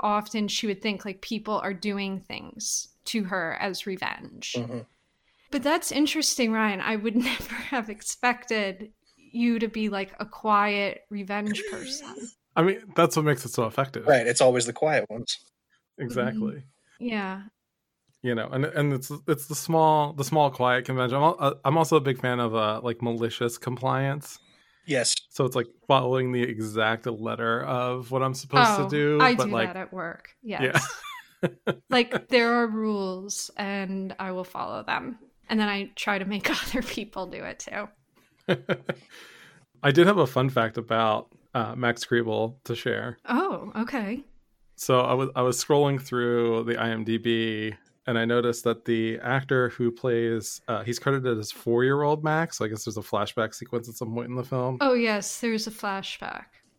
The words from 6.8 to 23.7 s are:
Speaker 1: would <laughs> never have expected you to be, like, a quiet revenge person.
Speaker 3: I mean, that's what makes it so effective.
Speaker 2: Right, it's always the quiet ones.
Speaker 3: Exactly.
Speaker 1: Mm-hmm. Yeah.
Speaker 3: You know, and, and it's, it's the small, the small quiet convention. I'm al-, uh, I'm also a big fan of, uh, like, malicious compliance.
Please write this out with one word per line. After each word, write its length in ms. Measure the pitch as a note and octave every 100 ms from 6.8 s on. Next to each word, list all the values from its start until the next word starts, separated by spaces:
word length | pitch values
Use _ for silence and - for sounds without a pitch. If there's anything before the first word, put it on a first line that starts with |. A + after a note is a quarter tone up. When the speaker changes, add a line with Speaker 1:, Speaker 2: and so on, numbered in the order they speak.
| - G#3+
Speaker 1:
would 200 | A3 A#3
<laughs> 140 | B3
never 240 | - - A#3+
have 340 | - B3+ A3
expected 1000 | G#3 - - B3 A#3+ - A3 G3 F#3+ G#3+ _ _ _
you 420 | - A#3+ A#3+ A3+
to 80 | A3+
be, 220 | A3 G#3+
like, 240 | G3 F#3+ -
a 60 | G#3+
quiet 760 | - A3 G#3 G#3 G3+ G3 - -
revenge 520 | G3+ F#3+ G#3 G#3+ G#3+ G#4
person. 440 | - C4 C4+ C#4+ F#4+ A#3 - _ E3+
Speaker 3:
I 60 |
mean, 220 | F3+ F#3+ G3+ E3
that's 200 | E3 D#3+
what 80 | D3+
makes 180 | C3+ A#2
it 40 |
so 160 | - A2+
effective. 420 | C3+ C3+ A#2 D3+
Speaker 2:
Right, 180 | C3 A#2
it's 160 | B2
always 240 | B2+ B2 A#2
the 80 |
quiet 360 | - D#3 C3+ G#2
ones. 300 | A2+ A2 - - _ _ _ _ -
Speaker 3:
Exactly. 600 | B2 B2 A2 A2 G#2+ D3
Speaker 1:
Mm-hmm. 480 | C3+ _ _ - A#3+
Yeah. 360 | G#3+ F#3+ F#3+ G3+ _ _ _ _ _ _ _
Speaker 3:
You 140 | B2 A2+
know, 120 | -
and, 160 | C3 C#3
and 280 | D3+ D3
it's, 180 | C3+ C#3 C#3+ -
it's 200 | C#3+ -
the 80 | D3
small, 580 | - D#3+ D#3 D3+ D3
the 100 | D3+
small 260 | C3+ D#3+ C#3+
quiet 340 | C3 B2 B2 B2
convention. 320 | B2+ B2 C3+
I'm 60 |
al-, 140 | D#3 -
uh, 140 | C#3 - C#3
I'm 120 | D#3+
also 180 | D#3 D#3
a 40 |
big 180 | C3+ C3
fan 180 | B2+ B2
of, 160 | A2+ A2+
uh, 240 | G#2+ A2
like, 200 | A#2+ A#2
malicious 560 | A#2 A#2 A2+ - A#2+ -
compliance. 840 | B2